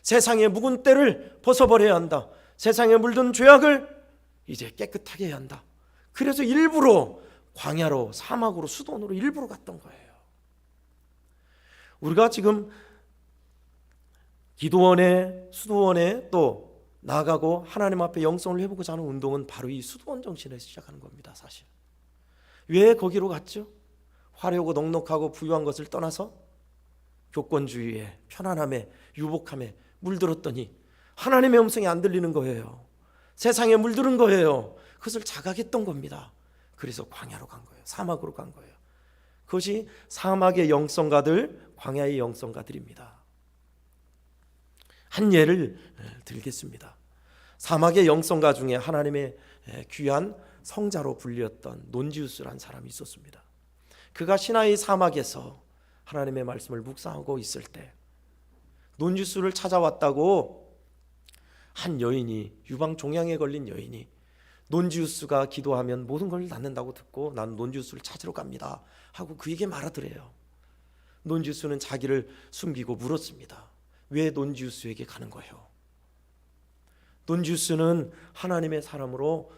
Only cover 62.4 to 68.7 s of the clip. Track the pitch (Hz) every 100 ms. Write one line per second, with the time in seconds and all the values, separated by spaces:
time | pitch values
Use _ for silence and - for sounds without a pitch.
62.4 | 104 - - 131 160 160 143 165 170 160
63.4 | 143 143 127 - 123 120 - _ _ _
64.4 | _ _ - 165 180 165 160 - 139 143
65.4 | 135 143 139 127 123 123 123 147 196 180
66.4 | 175 117 139 123 123 - _ - 147 131
67.4 | 110 110 123 135 127 - - - - -
68.4 | 131 127 135